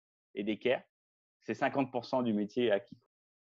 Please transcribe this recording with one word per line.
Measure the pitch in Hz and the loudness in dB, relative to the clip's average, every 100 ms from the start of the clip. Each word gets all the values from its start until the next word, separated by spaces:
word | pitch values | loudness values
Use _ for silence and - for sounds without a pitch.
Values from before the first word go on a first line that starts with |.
| _ _ _ | _ _ _
et | - | -6
d'équerre, | 104 104 120 147 - _ _ _ _ _ - | -2 0 0 0 -2 _ _ _ _ _ -8
c'est | 131 | -2
cinquante | 135 135 131 | 0 0 -2
pour | 123 - | -4 -2
cent | 131 | -2
du | 123 | 0
métier | 104 101 - 117 | 0 0 0 2
acquis. | 98 - - _ _ _ _ | 2 0 -16 _ _ _ _